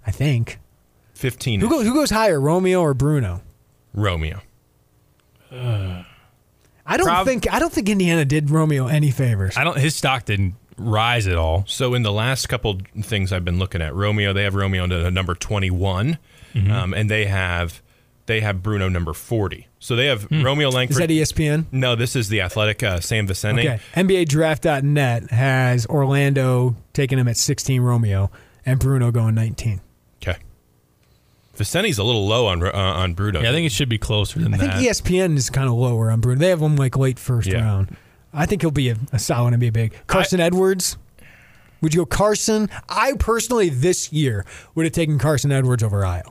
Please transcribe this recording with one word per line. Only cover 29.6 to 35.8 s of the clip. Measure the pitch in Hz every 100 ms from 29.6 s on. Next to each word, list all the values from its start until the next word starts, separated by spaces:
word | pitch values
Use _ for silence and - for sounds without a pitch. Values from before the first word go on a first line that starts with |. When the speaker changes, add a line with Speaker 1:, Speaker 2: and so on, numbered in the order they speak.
| 113 95 - _ _ _
Speaker 2:
Okay. | - 87 - - _ _ _ _ _ _ _ _ _ -
Vicenti's | 104 160 220 113
a |
little | 104 117 98
low | 113 113
on, | 87
uh, | 90
on | - 95 87 92
Bruno. | 87 104 87
Speaker 3:
Yeah, | 113
I |
think | 147 165
it |
should | - 139
be | 113
closer | - 107 101 -
than | 107
Speaker 1:
I | 98
think | 92
Speaker 3:
that. | 95
Speaker 1:
E | 254
S | 202
P | - 180
N | 185 147
is | 117
kinda | 131 131
lower | 117